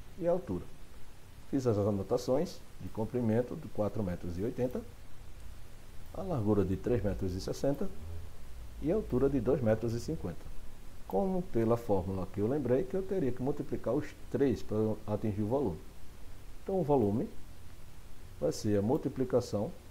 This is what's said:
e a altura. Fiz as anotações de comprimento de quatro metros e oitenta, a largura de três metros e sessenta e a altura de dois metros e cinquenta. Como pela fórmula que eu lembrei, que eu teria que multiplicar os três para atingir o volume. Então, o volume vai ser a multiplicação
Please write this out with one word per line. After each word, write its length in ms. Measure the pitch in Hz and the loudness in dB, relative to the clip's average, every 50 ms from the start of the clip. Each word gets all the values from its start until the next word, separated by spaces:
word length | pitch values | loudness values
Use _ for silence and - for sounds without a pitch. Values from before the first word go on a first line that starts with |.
| - - - - | -8 -10 -8 -2
e 100 | 170 170 | 2 2
a 20 | |
altura. 340 | 175 185 - - 95 87 76 - - - - - - - - - - - - - - - - - | 2 2 2 0 -4 -4 -2 -6 -8 -8 -8 -10 -6 -6 -6 -6 -6 -10 -12 -14 -14 -12 -8 -2
Fiz 160 | - 139 120 | 0 2 4
as 120 | 120 107 101 | 4 4 4
anotações 840 | 98 104 104 98 95 - - 254 - - 247 143 175 185 - - - - - - | 4 2 2 0 0 2 0 0 2 2 2 2 2 0 -4 -10 -12 -12 -12 -10
de 80 | - 92 | -8 -6
comprimento 680 | - - 110 104 - 123 120 110 107 117 123 - - | -4 -2 -4 -2 0 0 2 4 4 4 2 0 -4
de 120 | 165 156 101 | -8 -8 -6
quatro 340 | - 107 104 101 - 113 104 | -2 0 0 0 0 0 -2
metros 360 | 90 87 82 - 87 85 85 | -2 -2 -2 -4 -4 -2 -2
e 40 | 98 | -2
oitenta, 380 | 123 - - 120 131 - 233 247 - - - - - - - - - - - - - - - - - - - - - - - - - - | -2 0 0 0 0 0 -2 -6 -6 -10 -12 -8 -6 -6 -6 -4 -8 -8 -8 -8 -10 -8 -8 -8 -10 -10 -12 -12 -8 -8 -6 -6 -6 -6
a 80 | - 185 | -6 -4
largura 420 | 190 170 127 104 104 107 101 92 | -2 0 2 4 4 6 4 4
de 120 | 87 95 | 2 2
três 260 | - - 110 123 117 95 | 0 2 2 2 2 2
metros 320 | 101 90 - 98 95 87 | 2 0 0 0 -2 -2
e 60 | 98 | -2
sessenta 480 | - - - - - 139 143 - 202 190 - - - - - - - - - - - - - - - - - - | -2 -4 -4 0 2 2 2 4 2 0 0 0 -4 -4 -6 -6 -6 -6 -6 -6 -6 -6 -6 -8 -8 -10 -8 -4
e 100 | - 143 | 0 0
a 40 | 190 | 2
altura 340 | 220 208 - 127 123 135 131 | 2 0 2 2 4 4 4
de 120 | 147 135 | 4 4
dois 200 | 107 117 143 160 | 4 4 2 4
metros 320 | 117 107 110 110 - 117 113 | 6 4 4 4 2 -2 -2
e 80 | 120 | -2
cinquenta. 400 | - - 160 160 - 180 156 - - - - - - - - - - - - - - | -2 -2 -4 -2 -2 -4 -4 -4 -6 -2 -2 -2 -2 -2 -4 -6 -8 -8 -8 -8 -6
Como 360 | - 185 196 202 190 185 180 180 | -2 0 0 2 2 2 0 0
pela 340 | - - 117 113 110 117 | 0 2 2 4 4 4
fórmula 500 | 117 - - 101 95 82 92 95 95 90 - - | 2 4 2 2 2 2 2 -2 -2 -2 -4 -2
que 80 | 98 | 0
eu 60 | 101 | 2
lembrei, 380 | 113 139 151 135 - 123 135 - | 2 2 2 2 4 4 2 2
que 100 | - - | 2 0
eu 80 | 185 190 | -2 0
teria 300 | - 202 190 147 123 117 | 0 0 2 2 2 2
que 100 | - 127 | 2 0
multiplicar 500 | 135 147 - 123 - 123 113 - 113 117 | 0 0 0 -2 -2 -2 -2 0 0 0
os 140 | 147 - - - - - - | 0 0 -2 -8 -10 -10 -4
três 320 | - 120 139 135 107 - - | 0 2 4 4 4 2 0
para 140 | - 107 107 110 110 107 - - | 0 2 2 2 2 2 0 -2
atingir 360 | - 104 101 - 110 101 101 107 | -2 0 0 2 0 0 2 0
o 40 | |
volume. 320 | 101 123 143 143 101 82 82 - - - - - - - - - - - - - - - - - | 2 2 2 2 0 -2 -4 -8 -10 -8 -6 -6 -6 -6 -6 -6 -6 -6 -6 -8 -8 -8 -8 -4
Então, 180 | - 196 190 | -2 0 0
o 40 | 165 | 4
volume 440 | 135 147 135 107 101 98 120 190 226 - - - - - - - - - - - - - - - - - - - - - - | 4 6 6 6 6 4 2 0 0 -2 -4 -4 -4 -6 -8 -8 -8 -8 -8 -8 -8 -8 -10 -8 -6 -6 -8 -6 -8 -8 0
vai 120 | - 156 151 | 0 0 0
ser 260 | - - 107 104 101 | 2 2 4 4 4
a 40 | 101 | 6
multiplicação 880 | 110 139 160 - 143 - - 131 127 - 120 113 - - 101 107 170 - - - - | 4 4 2 2 0 0 0 0 4 4 2 2 2 -2 -2 -2 -2 -4 -8 -12 -14